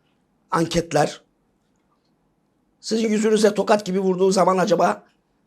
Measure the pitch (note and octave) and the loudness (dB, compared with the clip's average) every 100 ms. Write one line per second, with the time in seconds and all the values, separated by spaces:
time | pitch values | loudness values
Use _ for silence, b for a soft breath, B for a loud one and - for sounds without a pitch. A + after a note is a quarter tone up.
0 | _ _ _ _ _ D3+ E3 E3+ E3 D3 | _ _ _ _ _ -4 -2 -2 -2 0
1 | D#3 - _ _ _ _ _ _ _ _ | -2 -4 _ _ _ _ _ _ _ _
2 | _ _ _ _ _ _ _ _ - A3 | _ _ _ _ _ _ _ _ -6 -2
3 | A3 G#3+ A3 G#3+ G#3 G3+ G3 G#3+ F#3 F#3 | 0 0 2 2 2 0 0 0 -2 -2
4 | F#3+ F3+ F#3+ F#3+ F3 F#3 F3 E3+ F3 - | -2 0 0 2 2 0 0 2 0 -2
5 | - _ _ _ | -12 _ _ _